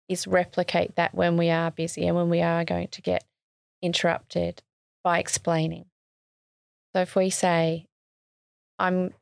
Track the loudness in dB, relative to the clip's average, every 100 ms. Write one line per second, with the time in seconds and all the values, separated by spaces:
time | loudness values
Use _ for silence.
0 | -6 -6 2 0 2 -2 0 0 0 0
1 | -2 0 2 2 2 2 -2 -4 -6 -2
2 | -2 0 2 2 2 0 -2 -4 -6 -8
3 | -4 -4 -4 _ _ _ _ _ -4 0
4 | 0 -2 -4 -4 -4 -6 _ _ _ _
5 | 0 0 0 -4 0 0 0 -4 -14 _
6 | _ _ _ _ _ _ _ _ _ -2
7 | 0 2 2 2 2 4 2 -2 -8 _
8 | _ _ _ _ _ _ _ -2 0 0
9 | -2 -8